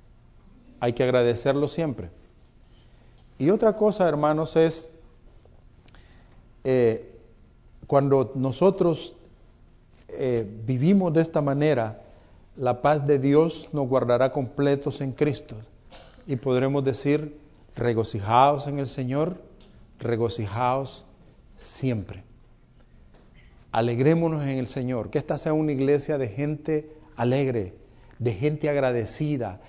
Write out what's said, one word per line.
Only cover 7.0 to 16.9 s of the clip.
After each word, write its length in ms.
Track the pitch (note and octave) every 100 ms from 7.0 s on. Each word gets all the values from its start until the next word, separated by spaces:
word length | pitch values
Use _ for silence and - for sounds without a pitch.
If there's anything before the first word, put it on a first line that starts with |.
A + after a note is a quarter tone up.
| - - - - - _ - - -
cuando 460 | C#3+ C#3 C3+ B2+
nosotros, 800 | C3+ C3 A#2+ F#3+ F#3+ F3 D#3 - - - - - - - _ _ - -
eh, 400 | - C3 A#2+ G2+ A2 A2
vivimos 460 | B2+ D#3 G3+ F3+
de 100 | D#3
esta 180 | E3 D#3+
manera, 640 | C#3+ C#3 D3+ C3 A2 G#2+ - - - - - -
la 260 | B2+ A#2+
paz 240 | C#3+ D3+ C#3
de 120 | C#3+
Dios 500 | C3+ D3 E3 D#3+ -
nos 160 | D3 C3
guardará 440 | C3 A#2 A#2+ C3
completos 680 | C#3+ B2+ - C#3 C#3 C#3+ -
en 120 | C3+
Cristo. 420 | A#2+ D3+ - - G#2+ A2 - - - - - -
Y 100 | B2+
podremos 480 | C3+ B2+ C3+ C#3+
decir, 540 | C3+